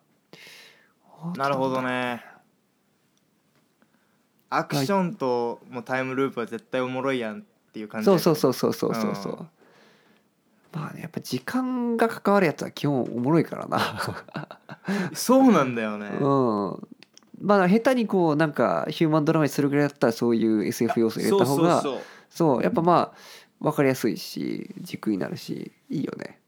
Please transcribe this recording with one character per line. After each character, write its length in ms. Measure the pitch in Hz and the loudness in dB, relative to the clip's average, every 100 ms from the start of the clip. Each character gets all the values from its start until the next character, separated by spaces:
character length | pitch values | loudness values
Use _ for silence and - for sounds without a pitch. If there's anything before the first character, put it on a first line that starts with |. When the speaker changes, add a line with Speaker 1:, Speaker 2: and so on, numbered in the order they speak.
| _ _ _ - - - - _ _ _ | _ _ _ -20 -20 -20 -20 _ _ _
Speaker 1:
あ 160 | _ - | _ -16
と 60 | 165 | -10
な 40 | |
ん 20 | |
だ 160 | 175 139 | -4 0
ろ 0 | |
う。 0 | |
Speaker 2:
な 0 | |
る 60 | 139 | 0
ほ 140 | 131 | 0
ど 120 | 131 | -2
ね。 420 | 127 127 123 120 - - _ _ _ _ _ _ _ _ _ _ _ _ _ _ _ _ _ _ _ _ - | -2 -2 -4 -6 -10 -20 _ _ _ _ _ _ _ _ _ _ _ _ _ _ _ _ _ _ _ _ -6
ア 140 | 135 | -4
ク 120 | 160 143 | -2 -2
シ 80 | 135 | 0
ョ 180 | 196 | 0
ン 120 | 180 110 | 0 -2
と 440 | 131 120 117 110 - | -2 -2 -2 -6 -12
も 120 | 123 | -12
う 20 | |
タ 160 | 113 127 | -6 -4
イ 40 | |
ム 120 | 131 131 | -4 -2
ル 160 | 135 | -2
ー 20 | |
プ 60 | 123 | -4
は 80 | 110 | -8
絶 180 | 113 - | -8 -6
対 160 | 131 | -4
お 60 | 127 | -4
も 140 | 131 | -4
ろ 120 | 135 | -2
い 60 | 131 | -2
や 140 | 113 | -4
ん 80 | 104 | -10
っ 20 | 107 _ _ | -16 _ _
て 60 | - | -14
い 40 | |
う 40 | 107 | -10
感 140 | - | -2
じ 60 | 202 | 2
だ 40 | |
け 40 | 180 | 4
ど。 80 | |
Speaker 1:
そ 80 | 175 | 4
う 40 | 151 | 2
そ 140 | 139 | 2
う 40 | |
そ 160 | 123 120 | 2 -2
う 40 | |
そ 140 | 117 113 | 0 -2
う 60 | 113 | -2
そ 140 | 107 | -4
う 40 | |
そ 60 | 101 | -4
う 40 | |
そ 60 | - | -8
う。 40 | |
Speaker 2:
う 20 | - | -10
ん。 40 | 170 _ _ _ _ _ _ _ _ _ _ _ _ 156 | -14 _ _ _ _ _ _ _ _ _ _ _ _ -12
Speaker 1:
ま 80 | 151 | -10
あ 40 | |
ね、 80 | - | -12
や 60 | - | -10
っ 40 | |
ぱ 100 | - | -10
時 180 | - 127 | -6 -6
間 580 | - 254 254 254 240 233 | -4 -4 -2 -2 0 2
が 100 | 226 | 0
関 260 | - - | 0 2
わ 60 | 202 | 4
る 60 | 180 | 4
や 60 | |
つ 80 | 139 | 0
は 80 | - | -6
基 160 | - 143 | -4 0
本 160 | 139 | 0
お 160 | - 117 | -2 -2
も 120 | 123 | 2
ろ 80 | 165 | 2
い 40 | |
か 140 | - - | 2 -4
ら 100 | - | -4
な。 120 | - - 107 - - - - 147 | -2 -2 -4 -8 -8 -12 -12 -12
<laughs> 640 | - - - - 196 180 | -16 -20 -12 -6 -4 -4
Speaker 2:
そ 260 | - - 262 | -2 4 6
う 120 | 262 | 8
な 120 | 170 | 6
ん 120 | 131 120 | 4 0
だ 80 | |
よ 160 | 110 104 | -4 -6
ね。 80 | 104 - | -6 -2
Speaker 1:
う 60 | 139 | 2
ん。 640 | 139 123 104 98 - - - - _ _ - | 2 2 2 -2 -6 -12 -20 -20 _ _ -4
ま 220 | 180 202 | 2 4
あ、 60 | 180 | 6
下 120 | 214 247 | 4 4
手 40 | 254 | 2
に 120 | 220 | 2
こ 240 | 190 165 | 2 2
う、 40 | 147 | 2
な 120 | 156 | 0
ん 60 | |
か、 340 | 147 110 85 - | 2 0 0 -2
ヒ 160 | 160 160 | 0 2
ュ 40 | |
ー 20 | |
マ 80 | 156 | 2
ン 60 | 147 | 4
ド 60 | |
ラ 80 | 160 | 2
マ 60 | 143 | 2
に 40 | |
す 120 | - | 2
る 80 | 139 | 0
ぐ 60 | 143 | 2
ら 100 | 147 | 0
い 40 | |
だ 40 | |
っ 40 | - | 2
た 100 | 123 | 0
ら、 60 | |
そ 160 | 113 120 | 2 2
う 60 | 117 | 2
い 120 | 113 | 2
う 180 | 110 - | 2 0
エ 60 | |
ス 120 | 117 | 0
エ 40 | 117 | 0
フ 140 | - | 2
要 100 | 113 | 0
素 80 | - | 2
入 100 | 110 | 2
れ 80 | - | 4
た 80 | 123 | 4
方 120 | 139 | 4
が、 240 | 165 147 | 4 2
Speaker 2:
そ 80 | 143 | 0
う 20 | |
そ 40 | 123 | -6
う 20 | |
そ 0 | |
う。 20 | - - _ | -10 -20 _
Speaker 1:
そ 280 | - 165 123 | 0 2 2
う、 20 | |
や 60 | - | 0
っ 20 | |
ぱ 100 | - | 0
ま 320 | 165 165 - | 4 4 2
あ、 0 | - - - - - | -6 -20 -20 -20 -6
わ 140 | 143 | -2
か 100 | 151 | 2
り 60 | 135 | 2
や 60 | 131 | 2
す 140 | 117 | -2
い 80 | - | -4
し、 560 | - - 67 53 - - | -8 -8 -6 -8 -10 -14
軸 320 | - - 107 | -14 -8 -4
に 80 | 98 | -4
な 80 | - | -4
る 100 | 180 | -8
し、 340 | - - - - - | -10 -10 -12 -16 -10
い 100 | 175 | -6
い 40 | |
よ 100 | - - | -6 -8
ね。 220 | - - | -12 -16